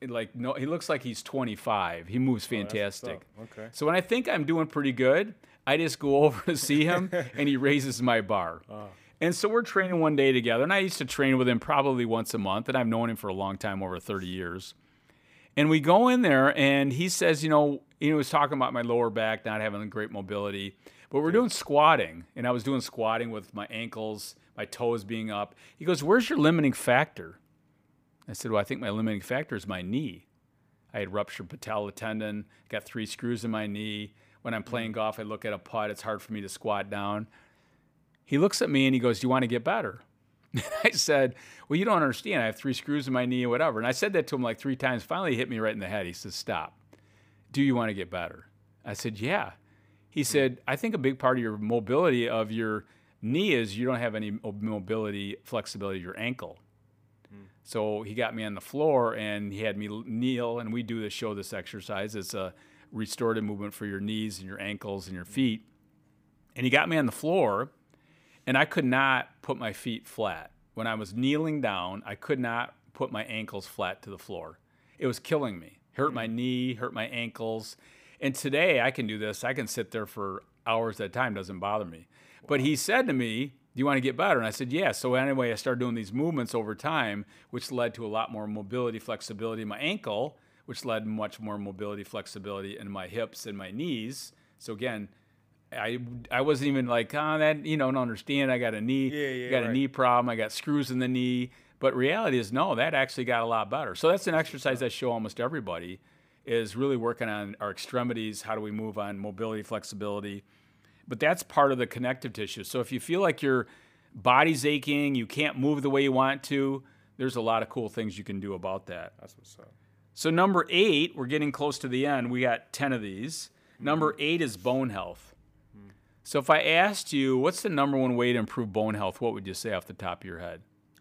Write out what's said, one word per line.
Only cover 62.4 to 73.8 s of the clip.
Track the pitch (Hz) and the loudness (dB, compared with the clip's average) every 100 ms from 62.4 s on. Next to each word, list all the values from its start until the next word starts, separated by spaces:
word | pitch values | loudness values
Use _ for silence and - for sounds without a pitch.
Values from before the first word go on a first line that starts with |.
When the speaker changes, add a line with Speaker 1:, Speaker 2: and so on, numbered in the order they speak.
| 92 - - _ - | -6 -10 -20 _ -14
Speaker 1:
restorative | 110 104 - 117 110 | -8 -8 -2 0 0
movement | 104 101 104 | -2 -4 -8
for | - 104 | -8 -6
your | 98 | -4
knees | 104 107 107 95 | -4 -4 -6 -8
and | 92 | -12
your | 98 | -10
ankles | 98 104 104 98 92 | -8 -8 -6 -8 -8
and | 92 | -12
your | |
Speaker 2:
Hmm. | 87 | -6
Speaker 1:
feet. | 123 127 110 - _ _ _ _ _ _ _ _ - | 0 0 0 -8 _ _ _ _ _ _ _ _ -2
And | |
he | 127 | 2
got | 139 165 | 4 4
me | 160 | 2
on | 123 | 2
the | |
floor, | - 151 185 120 101 143 _ _ _ _ _ _ _ - | -2 0 2 2 2 -4 _ _ _ _ _ _ _ 0
and | 131 | 4
I | |
could | 156 180 | 4 2
not | 127 127 135 127 - _ | 2 4 4 2 -2 _
put | - 131 | -8 -6
my | 113 | -6
feet | 101 127 110 - | -8 -8 -8 -10
flat. | - 104 80 - _ _ | -4 -4 -4 -12 _ _
When | 110 113 | -6 -4
I | |
was | 110 98 | -4 -6
kneeling | 110 135 151 160 151 | -2 0 2 0 -2
down, | 117 95 90 101 | -2 -2 -6 -8
I | 104 | -10
could | 104 - 135 | -12 -4 -2
not | 120 117 123 - _ | 0 -2 -4 -10 _
put | - 131 | -6 -4
my | 107 | -4
ankles | 113 110 104 101 - | -6 -6 -6 -10 -10
flat | - | -6